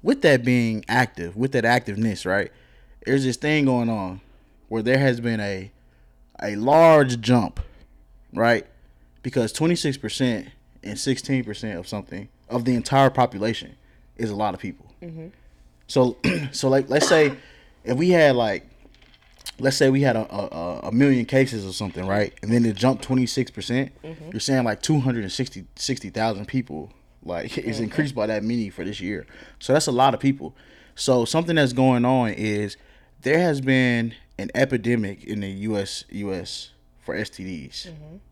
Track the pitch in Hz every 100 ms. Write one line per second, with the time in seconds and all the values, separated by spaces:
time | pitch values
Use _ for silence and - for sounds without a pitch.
0 | 165 277 175 131 120 123 117 110 - 120
1 | 123 - 85 98 131 135 113 120 - 101
2 | 113 95 92 95 98 _ _ _ _ -
3 | - 139 131 120 147 151 139 123 117 110
4 | 95 92 _ _ _ _ _ 113 113 131
5 | 139 120 117 113 101 95 95 _ _ _
6 | _ _ _ - 104 104 117 151 165 156
7 | 135 120 110 123 98 - - - - _
8 | _ - _ - 117 117 - _ _ _
9 | _ _ - 127 113 - 160 175 151 135
10 | 110 - 127 107 - - _ _ - 104
11 | - 131 - 135 117 104 110 90 92 104
12 | 95 90 107 _ _ 120 120 123 - 135
13 | 135 135 120 98 107 113 - - _ _
14 | _ - 113 101 107 92 101 - - _
15 | 175 160 160 - - _ - _ _ 139
16 | 127 117 - 175 143 - 135 135 139 185
17 | - 165 147 135 - - - _ - 123
18 | 175 175 151 123 113 95 - _ - _
19 | _ _ _ _ - - 131 131 135 135
20 | 139 113 110 - 98 80 85 78 73 113
21 | 143 127 117 131 131 110 98 90 101 87
22 | 92 101 104 - 101 120 117 98 123 131
23 | - 131 123 - 123 - - 120 131 -
24 | 156 160 160 175 - 135 120 107 - 151
25 | 131 120 98 - 127 - 90 - - 123
26 | 98 98 110 101 101 131 120 76 - -
27 | _ _ - 87 - - 113 110 110 -
28 | 151 123 107 107 107 120 104 92 90 104
29 | 90 98 - - - - - 139 151 123
30 | 135 123 135 139 135 - - - - -
31 | - 127 117 160 170 165 139 120 131 123
32 | 120 131 117 101 107 104 104 - _ -
33 | _ _ 123 156 175 143 131 131 127 120
34 | 117 - _ - 101 - 131 123 110 120
35 | 104 98 - 104 98 95 107 104 98 -
36 | - 98 101 95 90 - - _ _ _
37 | - 87 107 - 92 85 67 - 180 156
38 | 151 180 -